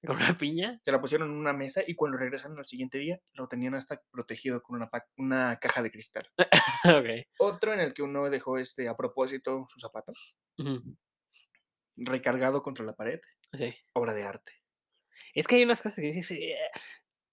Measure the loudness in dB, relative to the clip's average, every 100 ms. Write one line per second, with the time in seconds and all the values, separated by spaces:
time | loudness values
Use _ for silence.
0 | -4 0 2 2 0 -2 -4 -4 0 2
1 | 2 0 0 -2 -2 -2 -2 -2 -4 0
2 | 0 0 -4 -4 -8 -14 -12 -8 -6 -4
3 | -4 -6 _ -14 -8 -4 -4 -4 -8 -12
4 | _ -12 -10 -6 -4 -4 -6 -8 -6 -8
5 | -8 -6 0 2 0 0 -2 0 -2 -6
6 | -12 -12 -10 0 6 6 6 6 8 8
7 | 8 -4 -8 _ 2 2 0 2 0 -2
8 | -4 -2 0 -2 -2 -4 -4 -4 -4 -2
9 | -4 0 -2 -2 -4 -4 -6 -14 -12 -12
10 | -12 -18 -20 _ _ -8 -4 -4 -8 -20
11 | _ _ _ _ _ _ _ _ _ -12
12 | -4 0 2 2 2 2 -2 -8 -10 -6
13 | -6 -6 -10 _ _ -6 -6 -6 _ -2
14 | 0 -2 -6 -10 -18 -20 _ _ _ _
15 | _ -20 -8 -4 4 6 6 4 0 -4
16 | -4 -2 -4 -6 -6 -6 -8 -8 -18 -20
17 | _ _ _